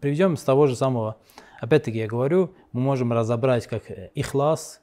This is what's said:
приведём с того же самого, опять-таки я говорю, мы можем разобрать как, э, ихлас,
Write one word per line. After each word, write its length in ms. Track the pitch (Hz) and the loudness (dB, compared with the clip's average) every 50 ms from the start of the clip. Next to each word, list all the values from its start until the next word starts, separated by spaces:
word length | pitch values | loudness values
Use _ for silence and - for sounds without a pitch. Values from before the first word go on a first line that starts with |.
приведём 340 | - 143 143 151 190 190 160 | -4 -4 0 2 2 2 2
с 80 | - - | 0 0
того 240 | - 135 139 147 139 | 2 4 4 4 4
же 80 | 123 | 2
самого, 420 | - 135 131 127 120 110 107 110 _ _ _ _ - - - - - | 0 -2 -2 0 0 -2 -4 -6 _ _ _ _ -20 -20 -20 -16 -12
опять-таки 380 | - 117 160 143 - - 110 113 | -2 2 2 2 2 0 -4 -4
я 80 | 110 107 | -4 -4
говорю, 480 | 113 120 127 143 175 190 185 - - - - _ - | -2 -2 0 2 2 2 0 0 -4 -18 -20 _ -4
мы 80 | 123 | -2
можем 320 | 127 139 139 127 123 120 117 | 0 0 0 0 0 0 0
разобрать 540 | 117 113 110 120 117 123 131 127 117 - - | 0 0 0 -2 0 2 2 2 2 0 -4
как, 240 | 120 107 - - | -8 -10 -8 -10
э, 180 | - - 95 - - | -16 -16 -16 -14 -8
ихлас, 640 | 147 135 - - 135 139 151 160 151 - - - - | -8 -6 -4 -2 0 0 0 0 -2 -4 -12 -18 -20